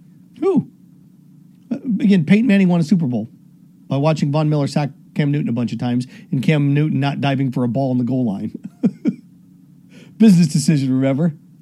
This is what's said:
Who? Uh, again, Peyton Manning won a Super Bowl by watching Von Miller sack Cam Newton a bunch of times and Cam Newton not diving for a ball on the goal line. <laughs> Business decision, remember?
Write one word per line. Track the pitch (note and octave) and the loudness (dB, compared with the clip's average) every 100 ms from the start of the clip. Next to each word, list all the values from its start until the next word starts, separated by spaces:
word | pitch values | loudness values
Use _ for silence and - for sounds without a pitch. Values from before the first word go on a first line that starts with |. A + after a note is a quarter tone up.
| - - - - | -20 -20 -20 -4
Who? | F#4 D#4 - - - - - - - - - - - | -2 0 -2 -8 -20 -20 -20 -20 -20 -20 -20 -18 -10
Uh, | - C4+ G3+ | -8 -4 0
again, | A3 F#3+ | 2 4
Peyton | D3 G#3 A#3 | 4 4 4
Manning | G3 F3+ | 4 4
won | F3 | 2
a | |
Super | D#3 F3+ C#3 | 2 0 0
Bowl | A#2 A2+ - - - - - - | -4 -6 -14 -20 -20 -20 -18 -6
by | C3+ | -2
watching | D3+ D#3 D3 | 0 0 0
Von | D3+ D3+ | 0 0
Miller | D3+ C#3 | 0 -2
sack | D3 C#3+ - - | -2 -4 -8 -10
Cam | - C#3+ | -4 -2
Newton | D3 C3+ | 0 -2
a | |
bunch | A#2 A2+ | -4 -4
of | A2 | -4
times | B2 B2 B2 - - | -4 -4 -6 -12 -8
and | C3+ | -6
Cam | A#2 D3+ C#3+ | -2 -2 0
Newton | C#3+ D#3 C#3 | 0 -2 -2
not | C#3 - | -4 -4
diving | C#3 C3+ C3+ | -4 -4 -4
for | B2+ | -4
a | B2 | -4
ball | B2 C3+ | -4 -4
on | B2+ | -2
the | |
goal | A#2+ C3 | -2 -2
line. | A#2+ G2+ G#2+ - - - | -4 -6 -10 -12 -18 -6
<laughs> | A#3 - D4+ - - - - - - - - - - - | -6 -4 -8 -8 -12 -20 -20 -20 -20 -20 -20 -20 -8 4
Business | A3 F3 D#3+ | 6 6 4
decision, | D3+ D3 D3 C3+ | 2 2 2 2
remember? | C3 C3+ C#3 E3+ D3 - - | 2 0 0 -2 -4 -14 -20